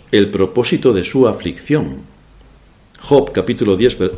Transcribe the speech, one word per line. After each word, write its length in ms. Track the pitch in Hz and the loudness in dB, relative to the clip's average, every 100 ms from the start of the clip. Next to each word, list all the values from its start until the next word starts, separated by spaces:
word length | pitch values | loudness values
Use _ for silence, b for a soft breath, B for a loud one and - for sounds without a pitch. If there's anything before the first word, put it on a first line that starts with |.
| _ | _
el 180 | 104 101 | 0 2
propósito 640 | 101 95 - 117 170 131 | 0 0 0 0 0 2
de 100 | 98 | 0
su 240 | 87 135 120 | 0 2 2
aflicción. 720 | 101 87 - - 151 71 67 - _ _ - - _ _ _ _ - | 0 -8 -10 -4 -4 -4 -10 -16 _ _ -20 -20 _ _ _ _ -20
Job, 320 | - 143 - | 2 2 2
capítulo 440 | 101 92 120 104 92 | -2 -2 -2 0 2
diez, 220 | 123 - | 2 0
ver-, 140 | 92 | -4